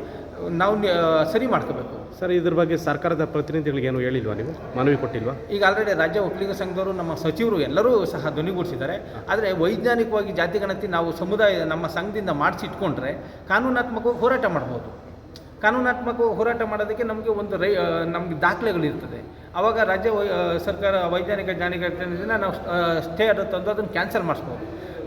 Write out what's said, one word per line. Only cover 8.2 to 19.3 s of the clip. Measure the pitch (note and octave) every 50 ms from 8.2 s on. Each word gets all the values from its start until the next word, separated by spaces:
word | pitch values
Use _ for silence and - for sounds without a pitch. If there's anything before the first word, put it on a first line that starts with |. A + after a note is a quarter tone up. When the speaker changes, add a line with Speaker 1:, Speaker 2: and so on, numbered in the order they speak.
| D3 D#3
Speaker 1:
ಧ್ವನಿಗೂಡಿಸಿದ್ದಾರೆ. | C3 D3+ D#3+ F#3 F#3 F3+ E3+ - - B2 C3 D3 F#3 G#3 - - - - - -
ಆದರೆ | F#3+ A3 G#3+ F#3+
ವೈಜ್ಞಾನಿಕವಾಗಿ | F#3 E3 D#3+ F#3+ A3+ - - A#3+ A#3+ A#3 A3+ - G#3+ G#3 G3+ G3
ಜಾತಿ | F3 F3 E3+ E3+ F#3 G#3
ಗಣತಿ | G3+ F#3+ F#3+ F#3+ G#3
ನಾವು | F#3+ F3 E3 E3+ E3 D#3
ಸಮುದಾಯ, | - F#3 F#3 G#3 G#3+ G#3+ G3+ F#3 E3+ D#3+
ನಮ್ಮ | D#3+ D#3+ D#3+ -
ಸಂಘದಿಂದ | - - F3 F3+ G#3 G3+ A3 F#3+ F#3
ಮಾಡಿಸಿಟ್ಕೊಂಡ್ರೆ | D3+ C#3+ D3+ F#3 F#3+ - G#3+ E3 - - G3 E3 B2+ - B2+ C#3 E3+ - - - - - -
ಕಾನೂನಾತ್ಮಕವಾಗಿ | - F#3+ A3 B3+ C4 B3+ B3 A#3+ B3+ A3+ G#3+ - A#3+ A#3
ಹೋರಾಟ | - A3 B3+ C4 B3 A#3
ಮಾಡ್ಬೋದು. | G3 E3+ C#3+ B2 B2 B2 A#2 - - - - - - - - - - - - - - - -
ಕಾನೂನಾತ್ಮಕ | - G#3+ A#3+ B3+ B3 B3 B3 B3 A#3+ A#3+ A#3
ಹೋರಾಟ | A#3 A#3 A3+ G3 F3+ A3+ A#3+ A#3 A3+
ಮಾಡೋದಕ್ಕೆ | A3+ G#3+ G#3+ G#3 G#3 G#3 A3 A#3 A#3
ನಮಗೆ | A3 G#3+ A3 A3 A3+
ಒಂದು | G#3+ G3+ G#3 G3 G3
ರೈ-, | E3 F3+ G#3 G3+
ಆ, | F3+ E3+ E3+ E3 E3 E3
ನಮ್ಗೆ | E3 F3 F3 F3 E3+ D#3+ C#3+
ದಾಖಲೆಗಳಿರ್ತದೆ. | F3 F3 G3+ - A#3 G#3+ F#3 E3 D#3 C#3+ B2 - - A#2+ A#2 A2+ - -